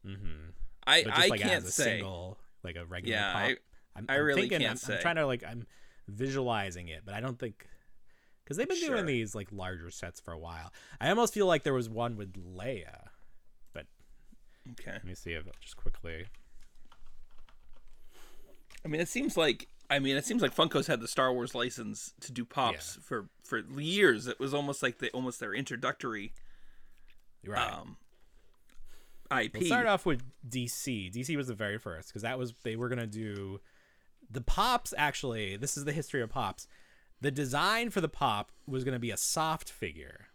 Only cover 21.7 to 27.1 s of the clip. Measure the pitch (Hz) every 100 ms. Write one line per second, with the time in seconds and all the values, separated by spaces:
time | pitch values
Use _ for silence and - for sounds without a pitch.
21.7 | - 107 104 - - - 123 117 - 123
22.7 | - - - - 123 95 - - 113 -
23.7 | 135 151 196 180 107 120 - 135 147 143
24.7 | 139 135 - 123 127 127 - 110 104 135
25.7 | 123 131 - 127 110 101 - - - -
26.7 | - - - -